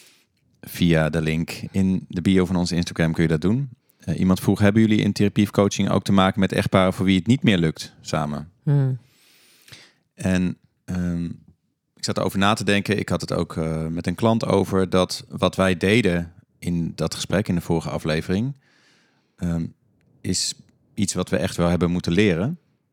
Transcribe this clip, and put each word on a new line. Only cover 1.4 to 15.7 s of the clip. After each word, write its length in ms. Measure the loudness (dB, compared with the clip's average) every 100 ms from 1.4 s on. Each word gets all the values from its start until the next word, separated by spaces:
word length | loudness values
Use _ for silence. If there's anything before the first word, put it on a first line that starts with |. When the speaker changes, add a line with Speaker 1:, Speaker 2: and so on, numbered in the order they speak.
| -4 -8 -6
Speaker 1:
in 340 | 0 0 0 -4
de 140 | -2
bio 220 | 2 2
van 120 | 2 0
onze 180 | 0 -2
Instagram 360 | -2 -2 0
kun 100 | 0
je 60 | 0
dat 120 | 0
doen. 300 | 0 -2 -4 -12 _ _
Eh, 200 | -6 0
iemand 220 | 2 2
vroeg, 180 | 2 2
"Hebben 240 | 4 4
jullie 180 | 4 4
in 120 | 2
therapie 320 | 2 0 2
of 60 | 2
coaching 400 | 2 2 0 0
ook 140 | 0
te 80 | 2
maken 280 | 2 2 2
met 120 | 0
echtparen 400 | 0 2 2 2
voor 120 | 2 2
wie 100 | 2
het 80 | 2
niet 160 | 2
meer 160 | 4 2
lukt 340 | 2 -2 -12 -16
samen?" 500 | -6 -4 -4 -6 -12 _
Speaker 2:
Hmm. 360 | 0 0 0 -4 -10 _ _ _ _ _ -20 -20 -20 _ _
Speaker 1:
En, 420 | -4 0 0 0 -4 _ _
ehm, 400 | -8 -4 -2 -4 -6 -10 -20 _ _ _ _ _
ik 80 |
zat 120 | -6 -2
erover 200 | -2 0
na 160 | 2
te 100 | 2
denken. 340 | 0 0 0 -2
Ik 100 | -2
had 120 | -4
het 120 | -2
ook, 240 | -4 -4 -4
eh, 300 | -4 -4 -4
met 200 | -6 -6
een 80 |
klant 320 | 0 0 2 2
over 440 | 0 2 0 0
dat 340 | 0 0 -4 -12
wat 280 | -2 0 2
wij 200 | 0